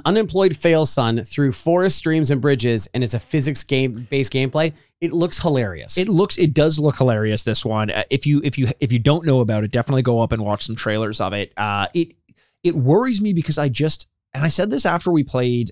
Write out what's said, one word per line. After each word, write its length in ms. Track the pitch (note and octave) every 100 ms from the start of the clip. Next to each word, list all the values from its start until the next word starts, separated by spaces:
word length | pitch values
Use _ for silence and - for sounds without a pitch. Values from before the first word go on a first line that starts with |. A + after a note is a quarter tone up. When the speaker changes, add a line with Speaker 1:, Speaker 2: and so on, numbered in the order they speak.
| -
Speaker 1:
unemployed 500 | G#3 G3 F3 G3 D3+
fail 300 | E3+ D#3+ D3+
son 380 | - A#2 A#2
through 280 | A2 - C#3+
forests, 460 | - E3 F3 F#3 -
streams, 320 | D#3+ D#3+ C#3
and 100 | C#3
bridges, 480 | C#3+ C3+ A#2+ A2+ -
and 100 | B2
it's 120 | A#2+ A#2
a 40 |
physics 440 | - D#3+ C#3 C#3
game, 420 | - C3+ C3 A2+ B2
based 200 | C#3 B2+
gameplay. 400 | C3 C3 D#3 D#3+ D3+ _ _
It 100 | E3+
looks 280 | E3 F3 -
hilarious. 580 | E3+ C3+ G#2+ D#2+ A1+ -
Speaker 2:
It 100 | A2
looks, 300 | D3 G3+ -
it 160 | D#3+
does 240 | C#3+ D#3 D3+
look 220 | D3 -
hilarious, 420 | C3 A2 G#2+ G#2+
this 240 | - G#2+ A2
one. 240 | A2 G#2+
Uh, 140 | G#2 -
if 160 | C3 D3
you, 120 | D3
if 160 | D3 C3+
you, 80 | A#2+ -
if 120 | C3
you 80 | A#2+
don't 260 | B2+ D#3 D#3+
know 140 | C3
about 240 | A2+ G#2+
it, 80 | G#2
definitely 320 | A#2+ A#2 C3+
go 160 | B2+ A#2
up 100 | A2+
and 120 | A2+ G#2
watch 180 | G#2 -
some 80 | A2
trailers 440 | A2+ G#2+ A2 G#2+
of 140 | G2
it. 200 | G2+ G2 -
Uh, 300 | G#2+ G2+ G2 E3+
it, 160 | E3 _ _ _ _ _
it 120 | F3 D#3+
worries 440 | B2+ F3+ B3+ G#3
me 140 | G#3
because 240 | E3+ D#3+ D3+
I 100 | D3
just, 400 | A2 D#3 - - _ _ C3+
and 80 |
I 40 | D#3+
said 240 | E3 G#3
this 120 | C4+ F#3
after 240 | E3+ F3+
we 120 | E3
played, 460 | C#3 B2+ B2 A#2+ A2